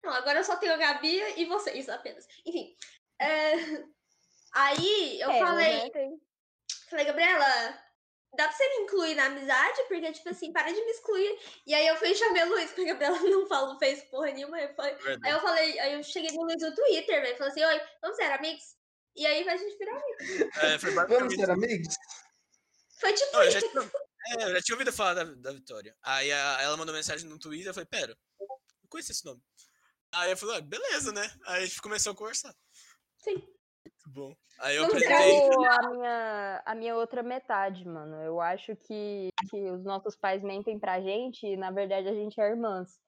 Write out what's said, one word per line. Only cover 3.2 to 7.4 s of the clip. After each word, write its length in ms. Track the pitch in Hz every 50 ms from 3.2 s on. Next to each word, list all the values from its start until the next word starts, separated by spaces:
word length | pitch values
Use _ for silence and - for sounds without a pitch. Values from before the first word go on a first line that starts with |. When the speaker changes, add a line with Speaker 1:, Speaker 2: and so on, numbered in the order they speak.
| 269 294 311 311 311 311 311 339 330 311 311 285 - - _ _ _ _ _ _ _ _ _ _ _ _ -
Speaker 1:
Aí 640 | 247 277 277 285 311 339 392 415 403 349 277 226 -
eu 120 | - 277
Speaker 2:
É, 80 | 262 -
Speaker 1:
falei, 440 | 381 349 349 339 330 320 311 285 233
Speaker 2:
né, 40 | 269
tem 280 | - 302 269 269 320 311 _ _ _ _ _ _ _ _ _ - - - - -
Speaker 1:
falei, 160 | 349 311 285
"Gabriela, 400 | - 294 330 339 359 370 311